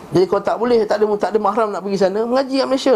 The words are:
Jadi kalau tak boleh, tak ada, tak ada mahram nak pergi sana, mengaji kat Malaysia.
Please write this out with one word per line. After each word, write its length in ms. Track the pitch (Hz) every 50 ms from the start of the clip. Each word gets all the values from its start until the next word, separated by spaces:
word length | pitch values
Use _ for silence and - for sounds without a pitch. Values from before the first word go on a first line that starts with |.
| - - -
Jadi 160 | 165 190 185
kalau 140 | 208 196 190
tak 160 | - 170 185
boleh, 240 | 214 247 247 226 214
tak 160 | 208 214 208
ada, 80 | 220 214 208 208
tak 160 | 220 202 196
ada 60 | 214
mahram 320 | 214 196 208 226 226 208 202
nak 80 | 180
pergi 240 | 175 202 196 185 196
sana, 160 | 185 190 208 226 233
mengaji 320 | 240 262 277 262 269 269
kat 60 | 254 254
Malaysia. 240 | 262 269 - 277 254